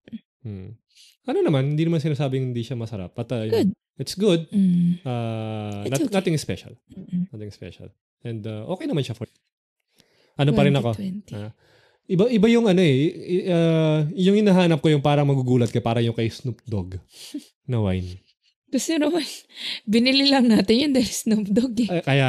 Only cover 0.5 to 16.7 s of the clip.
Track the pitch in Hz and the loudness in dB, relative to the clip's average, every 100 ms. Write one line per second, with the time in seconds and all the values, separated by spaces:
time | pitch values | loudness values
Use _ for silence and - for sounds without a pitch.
0.5 | 95 95 113 _ _ - _ - 359 359 | -14 -14 -20 _ _ -20 _ -6 -2 0
1.5 | 139 139 151 165 170 160 143 139 131 127 | 0 0 0 0 0 -2 -2 -2 -2 -4
2.5 | 120 113 120 113 107 87 - 117 120 110 | -6 -6 -8 -8 -10 -10 -10 -8 -6 -2
3.5 | 440 208 - _ - 135 185 208 170 160 | 0 0 -4 _ -12 -10 -2 0 0 0
4.5 | 202 190 175 175 175 131 120 113 110 110 | 0 2 2 2 -2 -4 -4 -4 -6 -6
5.5 | 110 104 101 101 135 285 190 190 156 - | -8 -8 -8 -6 -4 -2 -2 0 -2 -4
6.5 | 90 - - _ 190 - 180 180 110 107 | -8 -10 -20 _ -20 -8 -6 -6 -8 -14
7.5 | - 92 - 95 _ _ _ 120 113 107 | -14 -18 -18 -20 _ _ _ -10 -10 -8
8.5 | 107 120 185 311 175 127 110 113 _ _ | -10 -10 -8 -4 -4 -4 -8 -12 _ _
9.5 | _ _ _ _ _ _ _ _ - 143 | _ _ _ _ _ _ _ _ 0 2
10.5 | 220 143 139 117 104 202 196 - 104 107 | 4 4 4 0 -4 -6 -10 -12 -12 -12
11.5 | - _ _ _ _ - 180 233 226 226 | -16 _ _ _ _ -4 0 2 4 4
12.5 | 233 226 180 170 131 156 - - 180 190 | 4 4 4 4 4 0 -2 -4 -4 0
13.5 | 170 165 160 156 156 151 190 185 208 208 | 2 2 2 2 2 0 2 2 4 4
14.5 | 185 175 160 160 151 147 147 143 139 127 | 4 4 4 4 2 4 2 2 2 2
15.5 | 123 117 123 117 117 117 113 113 - 123 | 2 2 0 0 0 0 0 -4 -4 -10
16.5 | 110 - | -10 -8